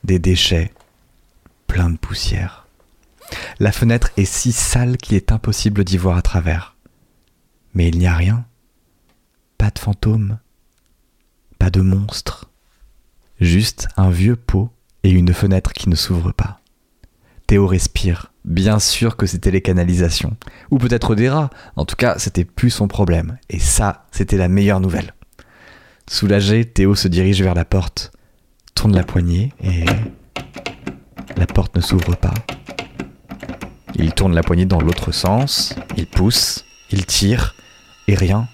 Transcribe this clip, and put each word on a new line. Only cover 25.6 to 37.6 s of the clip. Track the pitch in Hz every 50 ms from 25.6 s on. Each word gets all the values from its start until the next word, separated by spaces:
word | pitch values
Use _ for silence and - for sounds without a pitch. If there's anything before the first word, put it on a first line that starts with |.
| - - - - _ _ _ _ _ -
Soulagé, | - - - 101 101 101 101 98 107 113 117
Théo | 117 - - 98 98 101
se | - -
dirige | 98 87 90 92 95 101 92 95
vers | 92 90
la | 85 82
porte, | - - 95 87 - - - - - _ - _ _ _ _ _ _ _ _ _ - _
tourne | - - 110 101
la | 92 87
poignée | - - 95 87 85 85 87 104 139 - _ -
et | 95 90 85 82 82 - 101 110 - - - - _ _ - - - - - - - - - - - - - - _ _ - - - -
la | - 87
porte | - - - 92 - -
ne | 87 87
s'ouvre | - - 95 85 - 87
pas. | - - - - 113 - - - - - - - - - - - - - - - _ _ _ - - - - - - - - - - _ - -
Il | - 80 80 -
tourne | - 98 92 85
la | 82 80
poignée | - 87 85 90
dans | 95 98 82
l'autre | 78 80 85 - - - -
sens, | - - 90 98 117 135 139 - - - - - - - - - -
il | 85
pousse, | - - - 92 107 120 - - - - - - _ _ _ _ _
il | - 98 92
tire, | - - - 101 98 113 123 - - - -